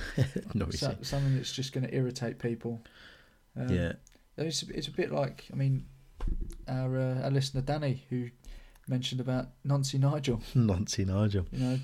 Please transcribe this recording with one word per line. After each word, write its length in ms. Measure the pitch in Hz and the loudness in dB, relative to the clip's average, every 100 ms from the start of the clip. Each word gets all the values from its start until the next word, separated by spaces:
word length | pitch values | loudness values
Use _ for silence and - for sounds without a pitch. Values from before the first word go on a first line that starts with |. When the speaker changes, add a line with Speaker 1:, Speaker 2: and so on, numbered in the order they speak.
| - - | -4 2
Speaker 1:
<laughs> 320 | 131 - - | 2 0 -4
Noisy. 240 | - - - | -2 -2 0
Speaker 2:
so-, 180 | 139 107 | -2 -2
something 340 | - 143 139 131 | -4 0 2 2
that's 160 | - | 0
just 200 | - 131 | -4 -4
gonna 160 | 135 127 | -2 0
irritate 460 | 135 127 123 117 120 | 0 0 0 -4 -2
people. 420 | 120 117 117 117 - - - - - _ _ 127 | -2 -2 -4 -6 -10 -20 -20 -20 -20 _ _ -6
Um, 120 | 127 | 0
Speaker 1:
Yeah. 240 | 90 85 - - - _ - | 2 0 -4 -12 -20 _ -6
Speaker 2:
it's, 240 | 160 147 | -4 -4
it's 240 | - 180 151 | -6 -6 -6
a 40 | |
bit 180 | - 180 | -2 -2
like, 320 | 147 139 - - | 0 -2 -4 -8
I 40 | 131 | 0
mean, 280 | 135 135 - - - - - - - - - | 2 2 -2 -14 -20 -4 0 0 -2 -8 -6
our, 280 | 131 131 131 | -2 0 0
uh, 240 | 131 131 | 0 0
our 80 | 131 | 2
listener 300 | 139 135 131 | 2 0 -2
Danny, 440 | 131 147 147 123 - | -2 0 0 -2 -2
who 200 | 127 120 - - - - - - | -4 -4 -8 -16 -16 -16 -14 -2
mentioned 320 | 127 135 127 | -2 0 -2
about 280 | 127 127 127 - | -2 -2 -2 -6
Nancy 340 | 139 143 139 135 | 0 2 2 4
Nigel. 420 | 139 151 139 113 - | 4 4 2 0 2
Speaker 1:
<laughs> 60 | |
Nancy 500 | 135 113 87 92 - | 4 6 4 2 0
Nigel. 420 | 95 95 107 98 90 | 2 4 4 2 0
Speaker 2:
You 60 | 131 | 0
know, 140 | 127 131 | 0 0